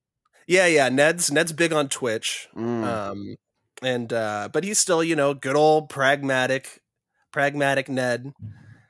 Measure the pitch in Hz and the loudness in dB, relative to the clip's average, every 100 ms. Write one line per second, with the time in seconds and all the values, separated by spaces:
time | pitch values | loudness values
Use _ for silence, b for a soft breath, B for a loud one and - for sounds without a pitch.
0 | _ _ _ _ b 180 180 151 131 131 | _ _ _ _ b 4 6 6 4 4
1 | 147 175 165 147 170 156 170 156 139 - | 4 2 0 0 0 0 0 0 -2 -4
2 | 127 110 - - - - 117 117 113 110 | -4 -4 -6 -10 -12 -8 -4 -4 -4 -4
3 | 101 101 101 101 _ _ _ _ 127 123 | -6 -10 -12 -16 _ _ _ _ -4 -4
4 | 117 117 110 104 101 160 190 214 - 165 | -4 -4 -4 -4 -4 -4 -2 -2 0 2
5 | 165 156 143 139 131 143 156 156 151 - | 2 0 0 -2 -2 4 6 4 2 0
6 | 135 143 139 131 127 131 - - _ _ | 2 2 0 0 0 -2 -6 -20 _ _
7 | _ _ _ - 143 143 139 139 135 131 | _ _ _ -4 -2 0 0 0 -2 -2
8 | 127 120 131 - 104 B B B B | -2 -4 -6 -14 -16 B B B B